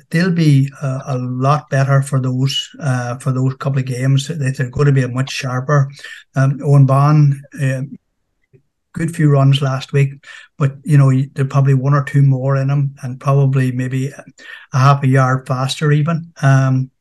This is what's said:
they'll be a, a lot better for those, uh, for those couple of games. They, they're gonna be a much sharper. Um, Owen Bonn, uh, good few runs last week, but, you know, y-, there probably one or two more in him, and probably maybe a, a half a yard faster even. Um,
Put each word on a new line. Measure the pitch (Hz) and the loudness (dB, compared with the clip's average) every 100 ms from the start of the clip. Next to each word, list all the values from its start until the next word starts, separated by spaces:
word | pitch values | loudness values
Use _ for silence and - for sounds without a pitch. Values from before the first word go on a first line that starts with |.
| - | -4
they'll | 165 185 | -2 0
be | 170 156 139 139 - | 2 4 4 2 -4
a, | 135 131 - | -8 -8 -6
a | 127 | -6
lot | 123 127 135 147 - | -6 -2 0 -2 -2
better | 139 135 139 | -2 2 2
for | 139 135 | 0 -2
those, | 127 127 135 - - - | -2 -2 -2 -4 -8 -8
uh, | 143 127 120 127 | -4 -4 -6 -6
for | 139 | -4
those | 127 131 - | -2 -2 -2
couple | 139 135 | -4 -4
of | |
games. | 127 123 135 135 - | -4 -2 0 0 0
They, | 165 131 | -4 -4
they're | 131 127 | -4 -6
gonna | 143 143 | 0 2
be | 135 | 2
a | 123 | 0
much | 123 135 | -4 -6
sharper. | - 127 127 135 147 135 - - - - | -6 -6 -6 0 0 0 -4 -20 -20 -8
Um, | 131 135 - | -2 0 0
Owen | 147 143 131 | 2 4 6
Bonn, | 135 147 151 147 139 - - | 4 4 4 4 2 -8 -6
uh, | 135 131 - - _ _ _ _ _ _ _ _ _ | -4 -4 -8 -14 _ _ _ _ _ _ _ _ _
good | - 165 | -8 -6
few | 165 147 | 0 2
runs | 139 135 139 | 4 4 2
last | 139 131 - | 0 -4 -4
week, | 143 139 139 - - - - | -2 -2 -4 -20 -20 -18 -4
but, | 139 139 | -4 -4
you | - 143 | 0 2
know, | 135 | 4
y-, | 131 139 | 2 -2
there | - | -4
probably | 135 143 135 | -2 0 2
one | 135 135 | 2 2
or | 143 | 0
two | 135 143 | 0 2
more | 139 127 135 135 | 2 2 0 -2
in | 135 | 0
him, | 143 139 - | -2 -2 -6
and | 127 131 | -12 -6
probably | 139 139 135 131 127 | -2 0 2 0 0
maybe | 123 127 131 135 | -2 -4 -4 -6
a, | - - - - - - | -10 -20 -20 -20 -20 -6
a | 135 | 2
half | 135 139 | 4 4
a | 131 | 2
yard | 135 127 131 - | 2 2 0 -4
faster | 127 135 - 151 | -6 -6 -4 0
even. | 147 151 165 - - | 0 0 -4 -8 -2
Um, | 139 135 131 131 131 _ | 2 2 2 -2 -4 _